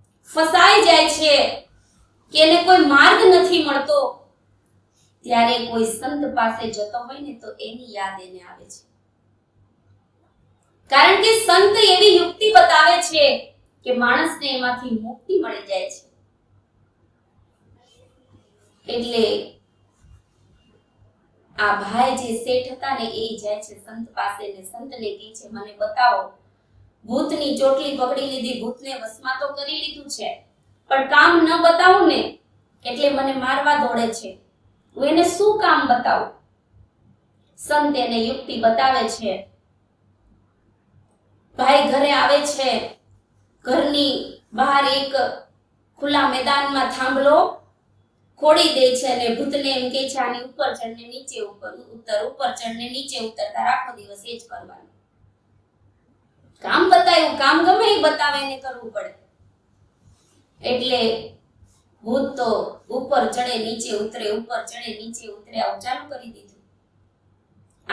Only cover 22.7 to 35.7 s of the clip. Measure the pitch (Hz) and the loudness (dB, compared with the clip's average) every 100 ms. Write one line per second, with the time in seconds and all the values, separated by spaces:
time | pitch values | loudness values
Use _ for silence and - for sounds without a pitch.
22.7 | 262 269 262 226 220 226 208 208 208 214 | -8 -6 -6 -6 -8 -8 -8 -8 -8 -10
23.7 | 202 - 226 226 - 202 202 208 190 190 | -20 -20 -16 -12 -8 -8 -8 -12 -16 -18
24.7 | 233 269 262 214 196 214 220 208 220 208 | -18 -16 -12 -12 -12 -16 -20 -20 -18 -18
25.7 | - - - 247 - - - _ _ _ | -8 -6 2 2 2 -4 -14 _ _ _
26.7 | _ _ _ 208 262 294 302 285 233 269 | _ _ _ -6 -4 -2 -4 -4 0 2
27.7 | 269 294 269 254 269 277 262 240 233 226 | 0 -2 -4 -4 -4 -6 -8 -8 -8 -10
28.7 | - 269 254 220 - 262 262 285 285 285 | -12 -14 -14 -14 -12 -8 -6 -6 -8 -10
29.7 | 311 302 294 294 - - - _ _ _ | -10 -12 -14 -14 -12 -10 -12 _ _ _
30.7 | _ _ 269 269 294 339 339 320 339 339 | _ _ -2 2 4 6 6 4 4 4
31.7 | 339 370 381 330 - - - _ _ _ | 6 6 6 4 2 -2 -10 _ _ _
32.7 | _ 240 240 285 277 269 269 254 277 285 | _ -12 -2 0 0 -2 -4 -4 -2 0
33.7 | 285 262 233 226 220 190 - _ _ _ | 0 0 -2 -4 -6 -12 -18 _ _ _
34.7 | _ _ - 285 320 339 - 415 427 370 | _ _ -4 0 2 2 2 2 2 2